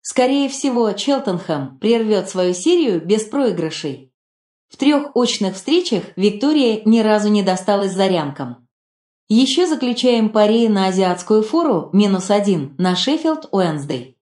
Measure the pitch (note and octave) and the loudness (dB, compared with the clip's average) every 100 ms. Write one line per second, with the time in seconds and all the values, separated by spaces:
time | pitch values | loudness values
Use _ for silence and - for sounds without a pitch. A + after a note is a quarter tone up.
0 | - - B3+ C#4 C#4 C#4 C#4 A#3+ A3 G#3 | -6 0 0 0 -2 -4 -4 0 -2 -2
1 | - C#4 B3 F3+ - D3+ C3+ - G#3+ A#3 | -2 -2 -2 -6 -4 -6 -6 -4 0 0
2 | A3 G#3 F3+ F#3 F3+ F3+ D#4+ F4 C#4+ F3 | 2 -2 -2 -2 -2 0 0 2 2 -2
3 | D#3+ G#3+ A3 C#4 B3+ F3 D#3+ - D3+ B2+ | 0 -2 -2 -2 -2 -2 -6 -6 -10 -10
4 | - _ _ _ _ _ _ - C4+ D4 | -16 _ _ _ _ _ _ -2 2 2
5 | C#4+ A#3+ A#3+ - G3 F#3+ - E4+ F4 G3+ | 0 -2 0 0 -4 -4 0 0 0 -4
6 | - - G3+ G3+ C4+ D4+ B3 A3 G#3 A3+ | -4 0 0 0 0 2 2 0 2 4
7 | G#3+ G#3+ G#3 G#3 F#3+ F#3 F#3 G3+ G3 F3+ | 4 2 2 2 2 -2 0 0 0 0
8 | F#3+ F3+ D3 C#3 B2+ A#2+ _ _ _ _ | 0 0 -2 -8 -10 -12 _ _ _ _
9 | _ _ _ A3 C4 - F4+ D4 B3 A3+ | _ _ _ 2 4 2 0 0 -4 0
10 | B3+ A#3 A3 A3 G#3+ A3+ A#3 G3+ F#3+ F#3 | 2 2 2 2 4 4 2 2 0 2
11 | F#3 F3+ - G#3+ G#3+ D#4+ E4 F#3 - G3 | 0 -2 2 0 2 0 0 0 0 2
12 | G#3 F#3+ F#3 G3+ G3+ F3+ C3+ C3+ F3+ F3+ | 2 0 0 0 2 0 -2 -2 -2 0
13 | - D#4 D#4+ D#4 - G3 F3+ D3+ C#3+ C3 | 0 0 -2 -4 -4 -2 -2 -2 -6 -8
14 | B2 _ | -8 _